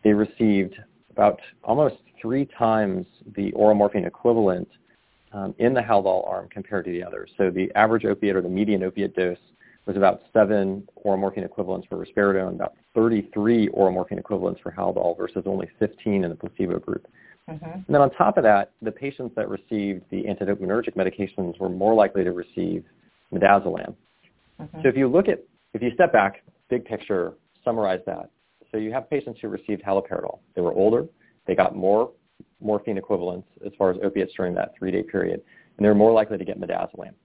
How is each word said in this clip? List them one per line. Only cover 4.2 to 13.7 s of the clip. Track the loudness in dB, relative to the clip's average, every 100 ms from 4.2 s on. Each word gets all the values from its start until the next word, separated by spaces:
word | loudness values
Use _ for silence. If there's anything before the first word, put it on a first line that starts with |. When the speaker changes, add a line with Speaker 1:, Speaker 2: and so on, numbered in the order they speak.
| 2 4 2 0 -6 _ _ _ _ _ _
Speaker 1:
um, | -10 -10 0
in | 0
the | 2
Haldol | 2 2 2 -2 -2
arm | -8 -10
compared | -16 -8 -6
to | -6
the | -8
others. | -8 -12 -14 -2
So | 0
the | 0 -2
average | 2 2 2
opiate | 0 -2 0 0
or |
the | -2
median | -2 0 0
opiate | -2 -4 -6 -2
dose | -4 -4 _ _ _ _ -8
was | 2
about | 2 2 _
seven | 2 4 2 0 -4 -10 -6
oral | -2 0
morphine | -2 -6
equivalents | -10 -8 -6 -6 -8
for | -12
risperidone, | -6 0 2 2 -2
about | -6 -8 _ _
thirty-three | 2 2 2 -2 -2 2 4
oral | 2